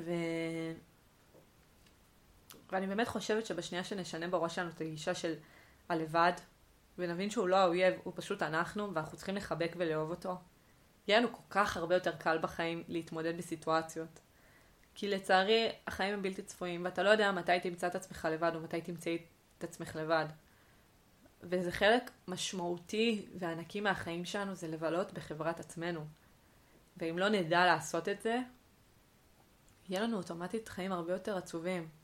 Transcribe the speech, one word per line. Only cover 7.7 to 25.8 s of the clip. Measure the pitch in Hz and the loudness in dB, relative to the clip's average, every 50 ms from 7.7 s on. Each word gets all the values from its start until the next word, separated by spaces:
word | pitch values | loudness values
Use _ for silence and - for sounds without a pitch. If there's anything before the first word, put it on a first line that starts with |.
| 170 180 185 185 180 180 - | 6 6 6 4 4 2 -2
הוא | 185 175 | -8 -8
פשוט | - - - 202 196 | -8 -6 -6 -2 -2
אנחנו, | 175 151 156 160 170 - - 208 208 202 180 | -2 0 2 0 0 0 -2 -4 -4 -2 -2
ואנחנו | 160 156 156 - | -4 -4 -4 -8
צריכים | - - 196 196 | -8 -6 -4 -4
לחבק | 202 202 - 160 151 170 165 170 | -4 -4 -2 -2 -2 -2 -2 -2
ולאהוב | 170 180 160 151 156 156 156 | -2 0 0 0 0 0 -2
אותו, | 175 175 - 190 180 180 - - - - - - - - - _ _ _ _ - | -4 -6 -4 -6 -6 -6 -8 -16 -20 -20 -20 -20 -20 -20 -20 _ _ _ _ 4
יהיה | 202 226 | 6 6
לנו | 240 226 | 6 4
כל | - - - - | 0 -6 -12 -2
כך | - 196 208 208 - | 2 2 2 2 0
הרבה | 190 170 165 180 | -2 2 4 4
יותר | 180 180 170 165 | 4 4 2 -2
קל | 160 - 170 160 160 | 0 2 2 2 2
בחיים | 170 175 - - 165 165 165 170 165 - | 0 -2 -2 -2 -2 -2 -2 -4 -6 -4
להתמודד | 170 170 165 - 165 160 160 165 170 175 | -4 -4 -4 -4 -6 -4 -2 -2 -2 -4
בסיטואציות. | 170 - 160 156 - 160 160 160 160 160 - 165 160 165 - - - _ _ - - - - - - - - _ - _ _ - | -6 -8 -8 -4 0 2 2 2 2 -2 -6 -8 -10 -10 -12 -18 -20 _ _ -20 -20 -20 -20 -20 -20 -20 -20 _ -20 _ _ -6
כי | 214 202 | -2 -2
לצערי, | 202 190 196 - 190 185 190 202 220 226 226 - - - - | -2 0 4 6 6 6 6 6 6 4 4 2 -2 -4 -8
החיים | - - - 190 196 208 | -8 -4 -2 -2 -2 0
הם | 202 | -2
בלתי | 190 190 190 202 | -2 -4 -4 -6
צפויים, | 190 - - - 185 180 175 170 175 | -8 -12 -10 -8 -6 -4 -4 -4 -4
ואתה | 180 180 180 | -2 0 2
לא | 185 202 | 6 6
יודע | 214 214 208 202 | 8 8 6 4
מתי | 196 175 165 - 175 185 | 2 2 4 4 4 4
תמצא | - 185 175 170 - | 4 0 -2 -2 -2
את | 175 175 | -2 -2
עצמך | 190 190 - - - - 160 | -4 -6 -8 -8 -4 -2 -2
לבד, | 160 160 170 165 160 | 0 2 2 2 2
או | 170 | 0
מתי | 160 170 - 151 | -4 -4 -4 -4
תמצאי | 151 - 175 160 - 170 165 165 165 - - _ _ _ _ _ | -4 -6 -8 -6 -4 -2 -2 -2 -4 -10 -20 _ _ _ _ _
את | - | -12
עצמך | 165 - - 165 - - | -10 -10 -10 -10 -8 -6
לבד. | 156 156 156 165 160 151 151 156 - - - - - - - - - - _ _ _ _ _ _ _ - - - _ | -4 0 2 2 2 2 0 -4 -12 -18 -20 -20 -20 -20 -20 -20 -20 -20 _ _ _ _ _ _ _ -20 -20 -20 _
וזה | - 175 180 185 180 180 | -4 -2 0 0 0 0
חלק | 170 - 202 208 233 254 254 - - - _ - | 2 6 8 8 8 6 4 0 -10 -14 _ -8
משמעותי | 185 180 - - - 185 175 175 175 175 - - - 214 226 233 220 202 - - - 185 | -6 -6 -6 -4 -4 -4 -2 -2 -2 -4 -4 -2 0 2 4 4 2 0 -2 -8 -8 -6
וענקי | 175 165 165 160 170 - - 208 | -4 -4 -4 -6 -8 -8 -6 -2
מהחיים | 208 202 185 - - 170 170 175 175 | 0 0 0 0 -2 -4 -4 -4 -4
שלנו, | 170 - 202 202 196 190 | -4 -4 -4 -4 -4 -6
זה | 175 175 160 | -6 -6 -6
לבלות | 160 156 165 156 160 175 202 202 | -4 -2 -2 0 0 0 -2 -2
בחברת | - - - - 151 151 156 165 165 - | -6 -10 -10 -8 -8 -4 -2 -4 -4 -4
עצמנו. | 165 - - 165 | -8 -12 -10 -6